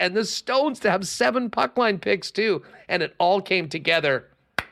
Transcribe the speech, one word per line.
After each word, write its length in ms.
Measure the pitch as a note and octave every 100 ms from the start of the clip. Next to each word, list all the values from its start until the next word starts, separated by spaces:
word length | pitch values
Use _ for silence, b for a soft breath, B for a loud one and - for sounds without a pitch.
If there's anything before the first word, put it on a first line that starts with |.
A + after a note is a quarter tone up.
And 140 | F3+
the 100 | G3
Stones 560 | G#3+ - - C4 D4 B3+
to 100 | G#3+
have 160 | F#3 F#3+
seven 420 | - B3 B3 A#3+
puck 300 | A3 B3+ -
line 220 | A#3 F#3+
picks, 320 | G#3 G3 -
too. 300 | - A3 D#3+ B B B
And 120 | F3+
it 140 | D#3 -
all 220 | F3 G3+
came 280 | F#3+ F#3+ D#3+
together. 600 | E3 C#3+ E3 D3 B2+ - _ _ - -